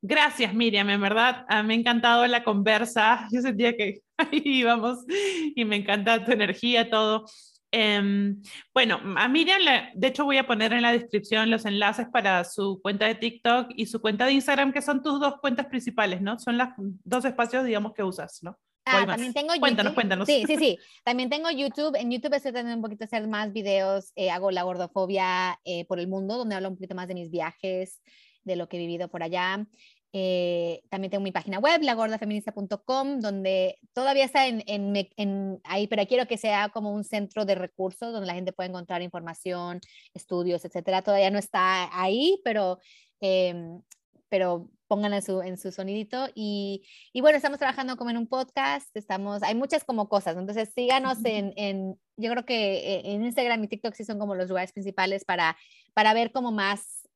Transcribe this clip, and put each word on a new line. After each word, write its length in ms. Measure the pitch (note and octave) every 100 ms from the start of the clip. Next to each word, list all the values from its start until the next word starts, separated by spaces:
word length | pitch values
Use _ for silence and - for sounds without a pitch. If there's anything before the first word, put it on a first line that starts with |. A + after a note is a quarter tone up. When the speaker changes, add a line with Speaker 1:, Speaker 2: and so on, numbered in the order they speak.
Speaker 1:
Gracias, 540 | F#3+ D#4 D4 D4 A3+
Miriam, 340 | G#3 A#3 G#3 G3+
en 100 | G3+
verdad, 440 | G3+ A3 B3 A#3+ -
ah, 140 | G#3+
me 100 | G#3+
ha 20 | A3+
encantado 500 | A#3 A#3 A#3+ A#3+ A#3+
la 180 | A#3+
conversa. 840 | A#3+ G3+ G3+ A3 A#3 A#3 G#3+ A#3+ G#3+
Yo 80 | A#3+
sentía 340 | B3+ G#3 A#3+ A#3
que 260 | G#3 G3+ _
<laughs> 80 | -
ahí 260 | D#4 D4+
íbamos 600 | D4 C4 A#3 A#3 A3+ B3 B3
y 560 | F#4+ G4+ F#4 D#4 C4+
me 120 | A3 G#3
encanta 480 | G3+ G#3 G3+ A3+
tu 80 | A3+
energía, 560 | A#3 G3+ F#3+ A#3+ A#3+ A#3
todo. 360 | A3 G#3+ G#3+ G#3+ - - _ _ A3+
Em, 640 | G#3+ G#3 G3+ G3+ G3+ G3+ - - -
bueno, 260 | - A#3+ F#3 G3 F#3
a 100 | A#3
Miriam, 320 | C#4+ E4 G4
le, 300 | E4+ B3 -
de 120 | - C4
hecho, 180 | B3+
voy 140 | C#4+ C4+
a 80 | C4+
poner 260 | A3+ A3
en 80 | A#3+
la 120 | A#3+
descripción 580 | A#3 A#3 G#3 G#3 A3 A3
los 160 | A3+ A3
enlaces 400 | G3+ G#3 A3+ A#3+
para 320 | B3 G#3 F#3
su 360 | F3 - G3 F#3+
cuenta 240 | G3 G3+ G#3+
de 100 | A3
TikTok 520 | A3+ A#3 A#3 A#3+ B3 -
y 80 |
su 160 | A3 A3+
cuenta 240 | A3 G#3
de 80 | B3
Instagram, 400 | C#4 C4+ C#4 C#4
que 80 | C#4
son 220 | C#4+ C#4
tus 180 | D4+ C#4+
dos 140 | C#4+ C#4+
cuentas 240 | C#4 B3 C#4
principales, 560 | B3+ A#3+ A3+ G#3 F3+
¿no? 160 | G3 A#3
Son 180 | - A#3+
las 140 | B3 B3
dos 480 | G3 F#3 - B3 B3+
espacios, 400 | B3+ A#3 B3+ B3+
digamos, 260 | G#3+ G#3
que 100 | G#3+
usas, 360 | G3 F#3 E3 -
¿no? 100 | E3+
¿O 40 | - _ _ -
Speaker 2:
Ah, 140 | C4
Speaker 1:
hay 60 | -
más? 100 | A#3
Speaker 2:
también 180 | B3
tengo 140 | B3 D4+ E4+
Speaker 1:
Cuéntanos, 300 | C#4+ G#3+ G#3
Speaker 2:
YouTube. 40 |
Speaker 1:
cuéntanos. 320 | C4+ G#3+ F#3 G#3
Speaker 2:
Sí, 180 | C#4+ G#3+
sí, 100 | D#4
sí. 220 | D4+ F3 - -
También 240 | - B3 B3+
tengo 220 | D4 E4
YouTube. 460 | C#4+ C#4 B3+ D4+ C#4
En 140 | A#3+
YouTube 220 | B3 C#4+
estoy 200 | C#4 C#4
tratando 240 | B3 A#3+ A#3
un 60 |
poquito 180 | A3 G#3
de 40 |
hacer 240 | A3 A3+ G#3+
más 240 | G#3 G#3+
videos. 580 | G3+ G3+ G3 F#3+ G3 F#3+ -
Eh, 140 | F#3
hago 200 | F3 G3
la 120 | F#3
gordofobia, 1000 | F3+ F3+ F3 G3+ F#3 F#3+ F#3 F3+ F#3 - -
eh, 180 | F3
por 140 | E3+ F3+
el 80 | F3
mundo, 300 | F#3+ F#3+ A#3
donde 160 | A3+
hablo 160 | G3 F#3+
un 60 | F#3
poquito 180 | F#3
más 140 | F#3 F3+
de 60 |
mis 160 | F#3 E3
viajes, 680 | E3+ D#3+ - F#3+ F#3 F#3 - _ _ _ _
de 120 | - F3+
lo 140 | E3+
que 80 | F3
he 20 |
vivido 280 | E3+ E3+ F3+
por 140 | F3+
allá. 440 | E3 F3+ F3+ G3 G#3 _ _ _ _ G3
Eh, 640 | F#3 F3+ F3 F3 E3+ E3 _
también 220 | F#3+ F#3+
tengo 120 | G3
mi 100 | G3
página 260 | F#3 F#3+ F#3+
web, 240 | C4+ E4
lagordafeminista 720 | D4 A3+ A3 A3 G#3 G#3 G3+
punto 300 | G#3 G3 G3+
com, 360 | - C4 C4+ C#4
donde 580 | G#3+ G3 F#3+ F#3+ F#3 - _
todavía 320 | - C4 C#4
está 220 | C4+ C#4+ C4
en, 160 | A3+ -
en, 280 | G#3 G3+ G3+ G3 -
en, 420 | G3+ G3 G3 F#3
ahí, 240 | - F#3+ G#3
pero 180 | G#3+ G3+
quiero 200 | B3 B3
que 120 | A3+
sea 320 | A3 G#3 G#3
como 240 | A3+ G#3
un 100 | G#3
centro 400 | G3+ G#3+ G3+ -
de 100 | G3+
recursos 580 | F#3+ F3+ - F#3+ F3+ A#3
donde 120 | A3+ F#3+
la 60 |
gente 200 | F3 F#3
pueda 140 | F#3 F#3
encontrar 320 | F#3 F3 F3
información, 760 | F3+ F3+ E3+ E3 F#3+ F3 F3 F3 - - -
estudios, 500 | - - F3+ F3 F3
etcétera. 380 | E3+ F3+ E3+ F#3+
Todavía 280 | F#3+ G3+ F#3+
no 80 | G3+
está 520 | G3+ G3 F#3 F#3 F3
ahí, 480 | F3+ F#3 A3 D#4 G4
pero, 340 | - G#3+ F#3 F3+ _ - _ _
em, 600 | G3 F#3 F3+ F3 E3+ F3 _ - _ _ _
pero 400 | G3 F#3 F3 F3 _ _
pónganla 280 | G3+ G#3 G3+
en 40 |
su, 200 | G3 F#3+
en 160 | F3+ F3+
su 120 | F#3+
sonidito. 580 | F3+ F#3+ G#3 G#3+ B3 C4+
Y, 520 | - G#3+ G3+ G3+ G3 _ - -
y 80 | B3
bueno, 160 | C#4+ D4
estamos 220 | C#4 C#4+
trabajando 400 | C4+ C4 C4 B3+
como 100 | A#3+
en 80 | A#3
un 120 | A#3
podcast, 600 | C4 C4 - C4+ C#4 - G#3+
estamos, 460 | G#3 F#3+ G3+ G3+
hay 120 | G3+
muchas 300 | A3+ C#4 D#4
como 240 | - A#3 G#3
cosas, 260 | G#3 F#3+
¿no? 60 | E3+
Entonces 300 | F#3+ G#3 G#3+
síganos 440 | - B3 C4 C4 B3
Speaker 1:
Ujú. 100 | A3+
Speaker 2:
en, 240 | G#3+ G3+ -
en, 440 | G3+ G3 F#3+ F#3+ _ -
yo 140 | A3+
creo 160 | A#3+ A#3+
que, 480 | A#3+ G3+ F#3+ -
eh, 80 | F#3+
en 180 | - G3+
Instagram 400 | A#3 A#3 B3 A3+
y 40 | G#3+
TikTok 240 | G#3 A#3
sí 120 | G#3+
son 140 | G#3+ G#3
como 160 | G#3
los 140 | F#3+ F#3
lugares 240 | F#3 F#3
principales 540 | - G3 G3 F#3 F#3+ -
para, 320 | F3+ E3 D#3+ _ _ _
para 220 | - G#3+
ver 180 | A3 A#3
como 200 | C4 B3
más 500 | G#3+ G3 G3+ - - -